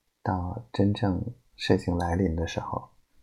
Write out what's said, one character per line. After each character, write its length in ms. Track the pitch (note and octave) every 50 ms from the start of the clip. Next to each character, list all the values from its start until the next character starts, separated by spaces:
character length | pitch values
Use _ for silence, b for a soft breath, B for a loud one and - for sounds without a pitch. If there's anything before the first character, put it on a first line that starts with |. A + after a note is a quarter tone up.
| _ _ _ _ -
到 460 | - F#2 F2+ F2 F2+ F2+ A2+ - - -
真 200 | - G2+ G2+ G#2
正 320 | - - G2 F#2 E2+ - - - - _ _ _
事 240 | - - - G2 F#2
情 180 | - - F2
来 180 | E2+ E2+ E2+ E2+
临 220 | F2+ G2 E2+ D#2+
的 100 | E2 E2+
时 140 | E2 - -
候， 300 | - - - - - - _ _ _ _ _ _